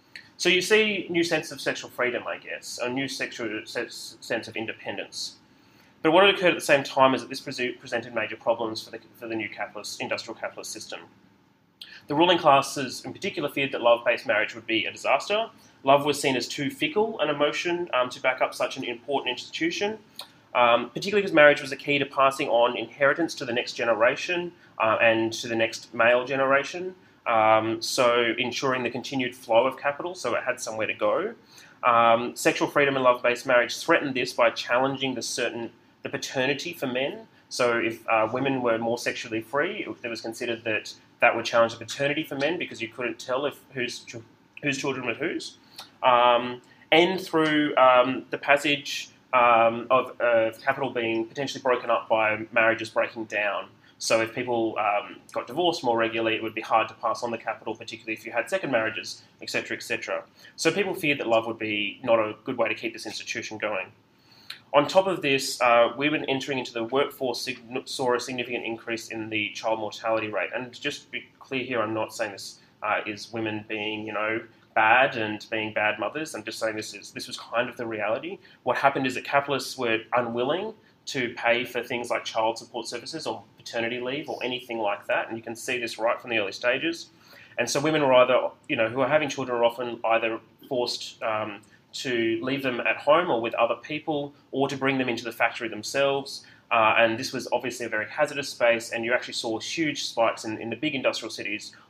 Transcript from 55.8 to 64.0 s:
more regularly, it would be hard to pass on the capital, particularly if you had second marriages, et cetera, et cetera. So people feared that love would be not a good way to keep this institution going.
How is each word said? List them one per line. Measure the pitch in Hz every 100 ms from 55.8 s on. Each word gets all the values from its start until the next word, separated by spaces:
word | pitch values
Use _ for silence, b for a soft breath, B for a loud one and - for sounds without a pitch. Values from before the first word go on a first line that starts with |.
more | 123 113
regularly, | 113 113 113 110
it |
would | 110 110
be |
hard | - 113 107
to |
pass | - 113 107
on | 117
the | 113
capital, | 117 107 113 107
particularly | 113 110 110
if | 107 113
you |
had | - -
second | 190 147
marriages, | 120 110 98 - - b b
et | 110
cetera, | 120 - 107
et |
cetera. | - - - 82 - B B B
So | 160
people | 175 190
feared | 170 151 139
that | 113
love | 113 113
would | 110
be | 110 104 101 -
not | 123 113
a | 107 107 -
good | 117
way | 107
to | 110
keep | 117
this | 110 107
institution | - - 120 104 107
going. | 107 98 98 -